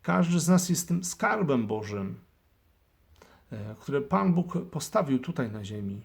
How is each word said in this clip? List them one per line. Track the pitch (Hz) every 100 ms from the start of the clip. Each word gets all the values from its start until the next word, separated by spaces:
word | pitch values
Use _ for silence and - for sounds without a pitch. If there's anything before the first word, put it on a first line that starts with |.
Każdy | - 180 170 175
z | 165
nas | 180 -
jest | 170 -
tym | 175
skarbem | - - 214 214 160 127 107
Bożym, | 110 104 104 95 - _ _ _ _ _ _ _ _ _ - - - _
e, | 107 107 113
który | - 139
Pan | 139 196 190
Bóg | 170 170 170 -
postawił | 151 - 214 147 127
tutaj | 147 175 117
na | 107
ziemi. | 98 104 101 101